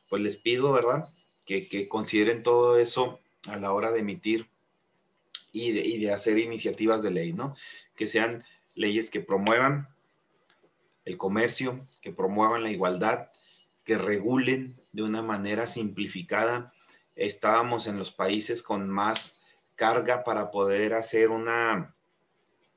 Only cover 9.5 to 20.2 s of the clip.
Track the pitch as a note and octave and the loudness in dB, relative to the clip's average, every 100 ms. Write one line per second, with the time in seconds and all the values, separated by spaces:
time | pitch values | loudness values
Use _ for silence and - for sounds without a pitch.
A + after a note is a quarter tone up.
9.5 | A#2 C3+ D3 C#3 _ _ _ _ _ _ | 4 4 0 -4 _ _ _ _ _ _
10.5 | _ _ _ _ _ - F#2 F#2+ G#2 A#2 | _ _ _ _ _ -14 -6 -2 0 0
11.5 | - C3 B2+ C3+ - G2+ F2 F#2+ G#2 A2 | 0 -4 -6 -12 -18 -16 -4 -2 2 2
12.5 | A#2 A2+ G2 F2+ F2 G#2+ B2 - _ - | 2 -2 0 0 0 0 -2 -6 _ -20
13.5 | _ _ _ - G#2+ F#2+ G#2 G#2+ B2+ B2+ | _ _ _ -2 -2 0 0 0 0 2
14.5 | C3 B2+ - _ G#2+ G#2+ A2 A2 G2+ G2+ | 0 -4 -14 _ -8 -4 -4 -4 -4 -2
15.5 | G#2+ A#2 A#2+ G#2 F#2+ G2+ F#2 F2 G2+ A2+ | -4 -4 -4 -6 -6 -8 -8 -4 0 0
16.5 | A#2+ A#2+ _ _ _ _ - G#2 - G#2+ | 0 -6 _ _ _ _ -4 -4 0 4
17.5 | A2+ A#2+ A#2 A2 G2+ F#2 - G2 G#2+ G#2+ | 4 4 0 -2 -6 -6 -2 0 0 -2
18.5 | A#2 - G#2 G2 G2 G#2 A2 - - _ | -6 -2 -2 -2 0 0 0 -6 -14 _
19.5 | _ _ - A2+ A#2 A2 B2 | _ _ 0 2 2 2 0